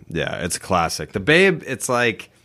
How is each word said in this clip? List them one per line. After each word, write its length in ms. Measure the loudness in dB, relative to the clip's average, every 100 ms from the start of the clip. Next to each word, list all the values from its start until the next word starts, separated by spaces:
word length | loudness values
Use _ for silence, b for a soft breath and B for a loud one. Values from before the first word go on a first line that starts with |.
| -8
Yeah, 360 | -4 -4 -4
it's 120 | -6 -6
a 40 |
classic. 520 | 0 0 0 -2 -6
The 80 | -4
Babe, 420 | 4 4 4 2 -6
it's 220 | -8 -2
like, 420 | 0 0 -2 -10 b